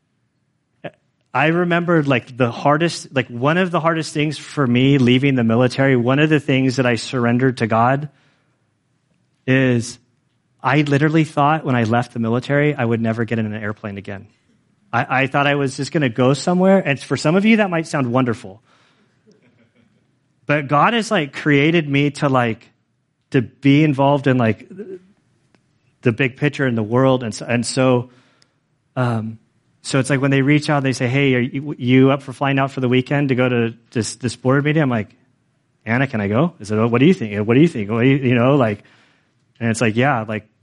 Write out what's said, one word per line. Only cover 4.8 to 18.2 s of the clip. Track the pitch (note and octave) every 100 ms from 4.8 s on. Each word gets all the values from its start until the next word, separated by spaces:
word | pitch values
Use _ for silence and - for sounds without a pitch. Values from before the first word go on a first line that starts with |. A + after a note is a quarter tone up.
| C3+ C#3
leaving | B2 B2+ C#3 C3
the |
military, | A2+ A2+ B2+ - C3+ B2+
one | A#2 C#3
of | D#3
the | D#3
things | C#3 C3 C3 B2
that | B2
I | A2+
surrendered | - C3 A#2+ A#2+ C3 B2
to | A#2
God | A2+ A#2+ C#3 D3 - _ _ _ _ _ _ _ _ _ _ _ _ -
is | C3 C3 A#2+ A2+ - _ _ _ _ _ _
I | C3 C#3+
literally | C#3+ C#3+ D3+ D#3+
thought | D#3 - C#3+ D#3
when | D3 B2
I |
left | A2 A#2+ A#2
the | A#2+
military, | A2+ A#2+ - C#3+ D3
I | C#3
would | A2+ A#2
never | A2+ A2+ A2
get | A#2
in | G#2+
an | G#2+
airplane | G#2 G#2+ G#2+ G2+
again. | F#2+ G2 G2+ _ _ _ _ _ _
I, | A#2 C3 C3
I | C3+
thought | D3 C#3+
I |
was | C#3+ C#3 C3+
just | C3+
gonna | E3+ C3+
go | A2+ B2+
somewhere. | C#3 - F3+ F#3+ G3
And | D#3 C#3
for | - C3+
some | D3+ F#3
of | G#3+
you, | A3
that | G3+
might | E3 D#3
sound | D3+ B2+
wonderful. | B2